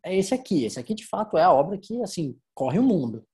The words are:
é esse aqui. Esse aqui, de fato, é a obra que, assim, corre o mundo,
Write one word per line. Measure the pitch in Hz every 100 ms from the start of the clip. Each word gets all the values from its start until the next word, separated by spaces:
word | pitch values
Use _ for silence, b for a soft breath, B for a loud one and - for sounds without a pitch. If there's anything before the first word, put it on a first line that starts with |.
é | 170 190
esse | 196
aqui. | 254 - 170 107
Esse | 127
aqui, | 120
de | 214 -
fato, | 196 214 160
é |
a | 180
obra | 139 151 190
que, | - 233
assim, | 202 - 143 120 _
corre | - 131 170
o |
mundo, | 262 175 120 113 -